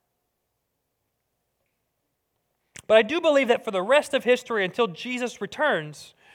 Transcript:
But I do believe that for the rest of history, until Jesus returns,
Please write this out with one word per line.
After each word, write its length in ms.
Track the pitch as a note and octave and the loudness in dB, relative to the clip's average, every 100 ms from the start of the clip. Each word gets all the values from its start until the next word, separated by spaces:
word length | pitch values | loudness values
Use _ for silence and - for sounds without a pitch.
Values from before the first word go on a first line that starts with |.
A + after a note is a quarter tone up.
| _ _ _ _ _ _ _ _ _ _ _ _ _ _ _ _ _ _ _ _ _ _ _ _ _ _ _ - - | _ _ _ _ _ _ _ _ _ _ _ _ _ _ _ _ _ _ _ _ _ _ _ _ _ _ _ -20 2
But 100 | A3 | 4
I 40 | |
do 180 | A3+ E4 | 4 0
believe 300 | E4 C#4+ A#3+ | 2 2 2
that 160 | A#3+ - | -2 -2
for 60 | |
the 100 | F#3+ | -4
rest 320 | G3 C#4+ C#4+ | 2 2 2
of 100 | C4 | -4
history, 400 | A3+ B3 - A3 | 0 -2 -2 -4
until 240 | F#3 G#3+ A3+ | -2 -2 -2
Jesus 540 | D#3 B3 B3 A#3+ - | -2 -8 -6 -6 -8
returns, 720 | G3 - D4 F#3+ D3+ D3 - _ _ | -12 -2 0 0 -4 -16 -20 _ _